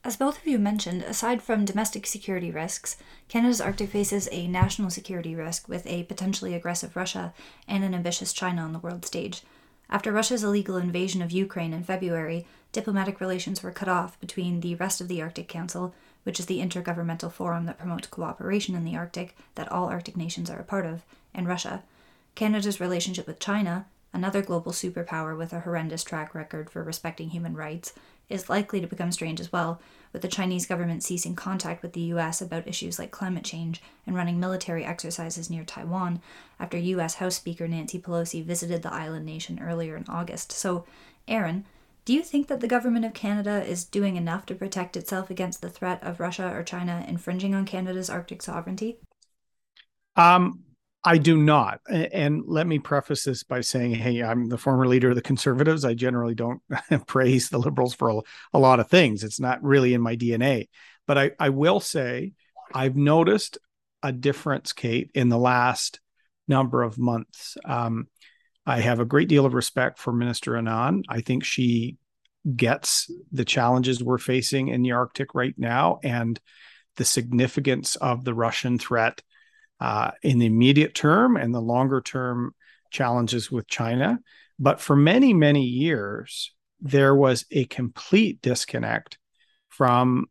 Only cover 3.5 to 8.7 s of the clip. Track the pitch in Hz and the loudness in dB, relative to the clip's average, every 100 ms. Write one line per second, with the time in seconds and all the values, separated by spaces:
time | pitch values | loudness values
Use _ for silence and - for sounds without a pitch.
3.5 | 226 - 190 202 208 202 202 - 180 175 | 2 -2 -4 -4 -2 -2 -2 -4 -6 -4
4.5 | 180 196 196 196 170 - 180 165 165 160 | 0 0 0 -6 -6 -8 -8 -8 -8 -8
5.5 | 170 - 180 - 175 175 - 190 190 190 | -10 -8 -10 -6 -8 -6 -6 -4 -4 -6
6.5 | 170 175 170 170 175 185 190 175 - - | -6 -6 -6 -6 -8 -6 -6 -10 -14 -20
7.5 | - - 202 190 180 175 170 185 - 180 | -20 -6 -2 -2 -2 -4 -4 -6 -4 -4
8.5 | 175 160 | -4 -6